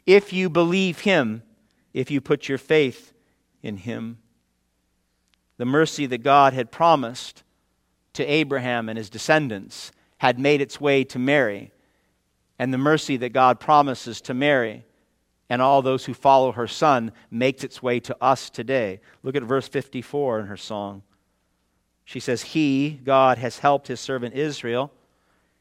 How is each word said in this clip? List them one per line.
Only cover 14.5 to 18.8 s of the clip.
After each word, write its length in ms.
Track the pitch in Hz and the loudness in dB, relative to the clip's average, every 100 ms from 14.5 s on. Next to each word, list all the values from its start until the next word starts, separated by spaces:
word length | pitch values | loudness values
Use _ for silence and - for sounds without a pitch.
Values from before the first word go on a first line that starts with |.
| 139 117 113 117 _ _ _ _ _ - | 2 0 -6 -18 _ _ _ _ _ -6
and 120 | 123 | 0
all 220 | 131 139 | 2 4
those 240 | 131 131 - | 2 -2 -4
who 80 | |
follow 380 | 120 143 135 131 | -2 4 4 4
her 140 | 120 113 | -2 -6
son 460 | - 160 131 113 - _ | 0 2 2 -2 -10 _
makes 320 | 117 127 135 | -2 -2 -2
its 200 | 135 - | -8 -8
way 180 | 127 120 | -4 -4
to 160 | - 131 | -4 -2
us 260 | 123 131 - | 0 0 -2
today. 520 | - 117 135 | -12 -4 -2